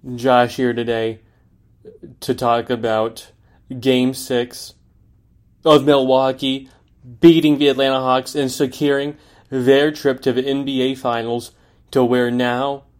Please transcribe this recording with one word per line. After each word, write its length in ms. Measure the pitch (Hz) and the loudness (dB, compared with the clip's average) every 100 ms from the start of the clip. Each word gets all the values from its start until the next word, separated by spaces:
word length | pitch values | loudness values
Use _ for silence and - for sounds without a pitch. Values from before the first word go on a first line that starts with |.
| 131 | -12
Josh 420 | 123 127 123 120 - | -4 2 4 4 0
here 180 | 127 | -2
today 460 | 117 117 113 113 107 _ _ _ _ _ _ - - - - | -2 -4 -4 -4 -8 _ _ _ _ _ _ -20 -20 -20 -14
to 140 | - | -8
talk 340 | 123 120 117 117 | -2 0 0 -2
about 640 | 120 113 110 113 - - _ _ _ _ 131 | -4 -2 -2 -4 -8 -20 _ _ _ _ -4
Game 320 | 131 127 127 | 0 2 0
six 600 | 131 - 123 120 - - _ _ _ _ _ _ _ _ _ | -4 -4 -4 -4 -12 -20 _ _ _ _ _ _ _ _ _
of 220 | 160 151 139 | 4 4 4
Milwaukee 840 | 143 131 131 131 131 135 135 135 _ _ _ 123 120 | 2 4 2 0 -2 -6 -6 -10 _ _ _ -20 4
beating 380 | 170 160 151 143 | 6 6 2 2
the 120 | 143 | 2
Atlanta 300 | 131 135 131 | 2 0 0
Hawks 360 | 131 127 127 | 0 -2 -2
and 180 | 151 131 | -4 -4
securing 640 | 127 135 - 147 139 143 147 _ _ _ | -2 -4 -2 -2 0 -4 -10 _ _ _
their 420 | 135 123 135 151 | -2 4 4 2
trip 300 | 151 143 123 | -2 -4 -2
to 140 | 135 | -2
the 100 | 120 | -2
N 220 | 135 139 139 | -2 -4 -4
B 160 | 135 | -4
A 120 | 127 | -4
Finals, 580 | 131 127 117 113 120 - _ _ _ _ | -4 -4 -4 -4 -8 -10 _ _ _ _
to 120 | 135 | 0
where 260 | 123 123 123 | 2 2 0
now 540 | 123 123 120 139 139 _ | 0 -2 -2 -4 -6 _